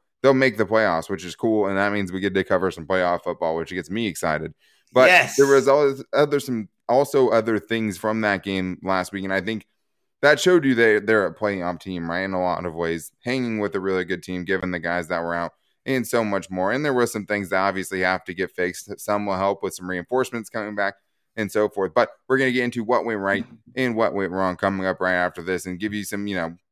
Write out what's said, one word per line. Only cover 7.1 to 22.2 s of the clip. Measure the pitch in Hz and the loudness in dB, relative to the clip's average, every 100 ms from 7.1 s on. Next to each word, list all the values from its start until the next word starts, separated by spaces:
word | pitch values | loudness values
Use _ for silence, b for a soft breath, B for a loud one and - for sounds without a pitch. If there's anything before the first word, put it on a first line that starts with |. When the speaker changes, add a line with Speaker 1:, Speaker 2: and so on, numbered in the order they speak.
| 139 123 | 4 4
Speaker 1:
other | 113 110 107 | 4 2 -2
things | - 113 110 90 | 0 -2 -2 -2
from | 110 110 | -2 0
that | 107 95 | 0 0
game | 98 95 92 90 | -2 -2 -4 -6
last | 92 95 92 | -2 -2 -2
week, | 98 | -6
and | 95 | -4
I | 95 | -2
think | 92 107 - _ _ _ _ _ | -2 -6 -10 _ _ _ _ _
that | 143 151 | 4 4
showed | 180 180 135 | 4 4 4
you | 117 | 4
they, | 113 107 | 6 4
they're | 101 110 90 | 4 2 2
a | |
playoff | 80 104 98 87 85 | -2 -2 -2 -4 -6
team, | 95 90 85 | -8 -8 -4
right, | 87 | -4
in | 95 | -4
a | 92 | -2
lot | 90 85 87 | -2 -2 -6
of | |
ways, | 80 82 85 - _ | -4 -4 -4 -8 _
hanging | 120 131 120 110 | -6 -4 -2 -2
with | 101 101 | -4 -2
a | |
really | 95 92 | -2 -2
good | 87 90 | -2 -6
team, | - 90 | -6 -8
given | 90 95 90 | -2 -2 -2
the | 90 | -4
guys | 85 87 82 | -2 -4 -2
that | 85 | -4
were | 85 | -4
out, | 85 85 - _ _ 123 | -4 -6 -10 _ _ -4
and | 131 113 | -4 0
so | 120 110 | -2 0
much | 98 - | -4 -4
more. | 92 95 | -2 -2
And | 131 | 0
there | 151 | 0
were | 127 117 | 2 0
some | 107 95 | -2 -4
things | 104 92 | -4 -2
that | 95 | 0
obviously | 98 95 87 95 | 0 -2 -6 -2
have | 92 95 - | 0 0 -4
to | |
get | 90 90 | -6 -6
fixed. | - 107 - - 95 | -2 -4 -4 -14 -10
Some | - 101 104 | -4 -2 -2
will | 95 | 0
help | 98 101 | 0 0
with | 95 | -6
some | - 92 | -6 -8
reinforcements | 90 87 127 123 117 104 | -8 -2 -2 -2 -6 -8
coming | 113 104 104 | -8 -6 -4
back | 98 - _ _ _ - | -4 -4 _ _ _ -6
and | 101 | -2
so | 107 107 | 0 0
forth. | 98 95 | 0 0
But | 120 113 - | 2 0 -2